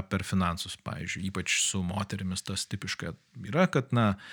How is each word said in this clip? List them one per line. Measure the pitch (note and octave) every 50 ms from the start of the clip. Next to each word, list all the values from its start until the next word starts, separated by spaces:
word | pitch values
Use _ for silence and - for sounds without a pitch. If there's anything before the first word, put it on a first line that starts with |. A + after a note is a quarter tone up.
| F#2+
per | - - F#2 - -
finansus, | - F#2+ F#2 F2 E2+ E2+ - - - - -
pavyzdžiui, | - - - D#2+ - - - F2+ F#2+
ypač | G2 F#2 F2+ - - - -
su | - - G2 F#2
moterimis | F2 F#2+ G2+ G#2 - - G2 F#2+ F#2 F#2 F#2 -
tas | - G2 F#2+ - -
tipiška | - G2+ - - - - - E2+ E2 - _ _ - - G2 G2
yra, | G#2+ D#3+ F#3 F3
kad, | - C#3+ B2 - -
na, | A#2+ A#2 G#2 G2 - - -